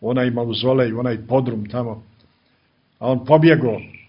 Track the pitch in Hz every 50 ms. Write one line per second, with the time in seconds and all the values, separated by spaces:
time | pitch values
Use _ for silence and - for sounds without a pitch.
0 | 107 113 123 131 123 123 117 120 120 117 110 - 120 131 131 131 123 113 113 117
1 | 123 123 113 107 110 113 123 135 127 123 117 107 104 104 - 123 120 117 107 107
2 | - _ _ _ _ _ _ _ _ _ _ _ _ _ _ _ _ _ _ -
3 | 110 123 131 120 - 143 151 156 160 165 156 - - 117 107 92 - - - -
4 | -